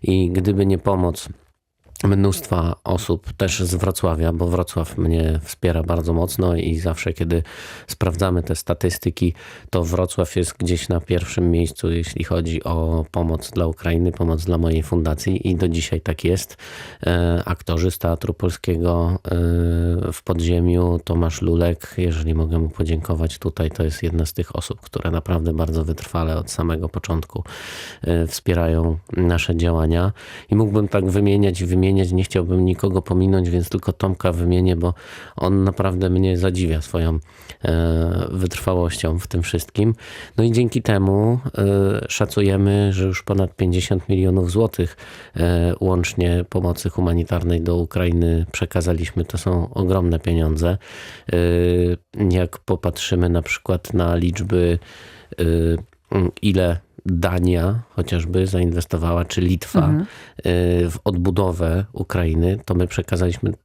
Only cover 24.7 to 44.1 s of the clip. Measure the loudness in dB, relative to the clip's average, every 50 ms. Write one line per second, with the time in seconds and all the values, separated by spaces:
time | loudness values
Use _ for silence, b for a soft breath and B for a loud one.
24.7 | -12 -12 -14 -10 -10 -4 -4 -2 -2 -2 -2 -2 -2 0 0 0 0 0 -2 0
25.7 | 0 -2 -2 -2 -4 -6 -8 -6 -4 -2 -2 0 -2 -4 -4 -6 -4 -4 -2 -2
26.7 | -2 -2 -4 -6 -8 -8 -6 -4 -4 -4 -4 -6 -10 -10 -10 B B B B B
27.7 | B B B B B B -2 0 0 0 0 -2 -4 -4 _ 0 0 2 2 2
28.7 | 2 2 2 0 -2 -4 -6 -6 -2 0 2 2 2 2 0 0 0 0 2 2
29.7 | 2 2 2 2 2 2 0 -2 -4 B B B B B B B 2 2 2 2
30.7 | 2 0 0 2 0 0 0 2 2 4 4 4 4 4 4 2 2 0 -2 0
31.7 | 2 4 4 4 4 2 2 2 2 0 0 0 0 -2 0 2 2 2 4 2
32.7 | 2 0 0 0 0 0 -2 0 2 2 4 4 4 2 2 2 0 0 0 0
33.7 | -4 -2 -2 -2 -2 _ -2 -2 -2 0 0 0 0 2 2 2 4 4 4 2
34.7 | 2 2 0 0 -2 B B B B B B B B -2 0 2 2 4 2 2
35.7 | 2 0 0 0 0 0 0 2 2 4 4 2 2 2 2 0 2 0 0 0
36.7 | 0 -2 -2 -4 -2 0 0 0 0 -2 B B B B B B B B -2 0
37.7 | 2 2 2 2 2 2 2 0 0 -2 -2 -4 -2 -2 -4 -4 -4 -4 -2 0
38.7 | 0 2 0 0 -2 -2 -2 -2 -2 -2 -4 -4 -4 -4 -2 -2 -4 -4 -6 -4
39.7 | _ 0 0 0 0 B B B B B B B B 0 2 2 4 2 2 2
40.7 | 0 -2 0 2 2 4 4 4 4 4 2 2 0 0 -4 -6 -2 0 0 2
41.7 | 2 2 2 2 0 -2 -4 -6 -2 -2 -2 0 2 2 2 4 4 4 4 4
42.7 | 4 4 2 2 2 0 0 0 -2 -4 -4 -2 0 0 0 0 0 0 0 2
43.7 | 2 0 0 0 -2 -2 0 0